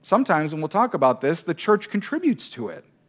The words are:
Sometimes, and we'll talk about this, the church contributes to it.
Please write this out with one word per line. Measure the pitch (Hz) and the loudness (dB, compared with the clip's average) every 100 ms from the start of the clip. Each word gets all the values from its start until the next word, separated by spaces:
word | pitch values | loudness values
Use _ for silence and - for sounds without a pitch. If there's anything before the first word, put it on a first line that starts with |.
Sometimes, | - 208 269 160 156 | 2 2 4 2 0
and | 156 | -4
we'll | 156 | -2
talk | 196 240 | 0 0
about | 180 131 123 | 2 2 2
this, | 135 160 | 0 -2
the | - | -4
church | 160 - 208 - | -4 2 2 2
contributes | 208 - 320 349 - - | -6 -4 -2 0 -2 -6
to | - 107 | -10 -10
it. | 78 _ _ | -10 _ _